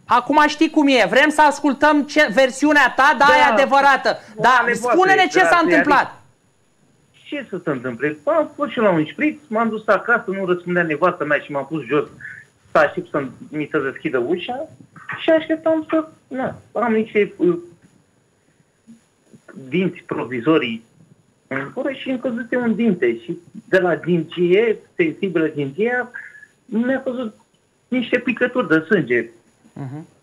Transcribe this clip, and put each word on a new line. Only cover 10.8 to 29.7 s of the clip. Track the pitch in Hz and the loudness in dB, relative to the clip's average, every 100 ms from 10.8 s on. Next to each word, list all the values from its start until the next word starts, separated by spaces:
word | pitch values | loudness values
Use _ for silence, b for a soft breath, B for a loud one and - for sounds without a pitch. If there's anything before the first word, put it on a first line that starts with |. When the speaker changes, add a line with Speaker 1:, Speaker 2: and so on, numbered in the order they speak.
Speaker 2:
nevastă | 165 147 180 175 | -2 0 -2 -2
mea | 151 143 | -4 -4
și | - | -4
m-am | 143 131 | -8 -6
pus | 160 | -10
jos | 117 147 - - B B B _ _ | -2 -2 -2 -12 B B B _ _
să | 170 | 2
aștept | 143 - - | 2 -2 -8
să | 151 131 113 - | -8 -8 -12 -12
mi | 151 147 | -10 -4
se | 156 | -4
deschidă | 135 120 160 123 | -4 -8 -4 -4
ușa | 120 175 - 254 311 - - - - - | -2 -4 -6 -10 -12 -18 -20 -20 -16 -6
și | - | 0
așteptam | 320 320 320 320 320 311 | 0 0 -4 0 -2 -2
să, | 320 311 _ _ | -4 -4 _ _
na, | 254 240 - _ | -8 -8 -10 _
am | - 233 | -4 0
niște, | 220 220 214 196 - | 0 0 -2 -2 0
uh, | 180 170 - _ _ _ _ _ _ _ _ _ _ _ _ 226 _ _ _ - - - 131 | 0 0 -8 _ _ _ _ _ _ _ _ _ _ _ _ -20 _ _ _ -20 -20 -20 -6
dinți | 160 190 - - | -2 -2 -6 -10
provizorii | - 147 127 123 160 120 113 _ _ _ _ _ _ _ | -10 -8 -4 0 0 0 -8 _ _ _ _ _ _ _
în | 135 139 | -8 -8
gură | 240 285 | -6 -6
și | 262 - | -6 -8
îmi | 254 | -6
căzuse | 262 233 233 254 | -6 -8 -4 -2
un | 240 | -2
dinte | 196 233 175 120 117 | 0 0 2 -2 -2
și | - 175 _ - - | -8 -14 _ -20 0
de | 185 | 0
la | 180 156 | 2 -2
gingie, | 156 175 151 165 175 185 233 208 _ - | 0 -2 -2 -2 2 4 2 -2 _ -4
sensibilă | 165 151 196 160 156 | -2 -2 -4 -2 -2
gingia, | 147 139 143 226 247 233 B B B B B | -2 -6 -2 -2 -2 -6 B B B B B
mi-a | _ 220 247 262 | _ -4 -2 -2
căzut | 262 247 226 - _ _ _ _ _ | -4 -8 -10 -12 _ _ _ _ _
niște | 254 - 254 | -4 -2 -2
picături | - 226 247 254 185 | -2 -2 -2 -2 0
de | 160 160 | 0 2
sânge. | 202 123 120 113 - _ _ _ | 0 2 -2 -2 -14 _ _ _